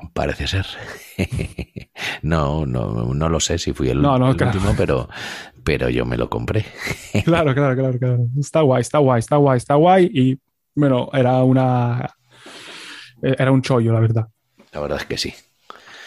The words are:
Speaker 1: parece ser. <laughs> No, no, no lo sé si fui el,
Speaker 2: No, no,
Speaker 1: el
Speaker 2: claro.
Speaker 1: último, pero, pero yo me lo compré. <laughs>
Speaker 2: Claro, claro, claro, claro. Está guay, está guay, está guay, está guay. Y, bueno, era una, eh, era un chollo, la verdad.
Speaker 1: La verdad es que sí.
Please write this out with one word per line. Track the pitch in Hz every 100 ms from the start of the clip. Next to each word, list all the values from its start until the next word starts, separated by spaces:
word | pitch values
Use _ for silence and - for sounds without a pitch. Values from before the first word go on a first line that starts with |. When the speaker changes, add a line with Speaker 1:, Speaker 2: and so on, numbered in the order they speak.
| -
Speaker 1:
parece | - 71 - 71
ser. | 98 - - - - - -
<laughs> | 95 123 - - 71 - - - - -
No, | 78 82 71 78
no, | 71 62 50 55 58
no | 69 80
lo | 80
sé | - 85
si | -
fui | 73 64
el, | 65
Speaker 2:
No, | 143 131
no, | 127
Speaker 1:
el | 127
Speaker 2:
claro. | -
Speaker 1:
último, | 95 98 -
pero, | 85 67 64 - - - - -
pero | - 67 62
yo | 62 60
me | 60
lo | 60
compré. | 55 58 107 - - -
<laughs> | - - 107
Speaker 2:
Claro, | 160 170 151
claro, | 131 143
claro, | 127 131 123
claro. | 127 123 120 135
Está | 143 165
guay, | 147 127
está | 120 151
guay, | 135 120
está | - 147
guay, | 143 127
está | -
guay. | 143 175 190 180
Y, | 143 131 131 _ _ _ -
bueno, | 143 127 123
era | 135 123 131
una, | 127 131 127 123 120 120 131 - _ - - - - - - - - -
eh, | 135 127
era | 131
un | 135
chollo, | - 127 113
la | 113
verdad. | 113 113 110 _ _ _ _
Speaker 1:
La | 78
verdad | 71 71
es | -
que | -
sí. | - - _ _ - - - -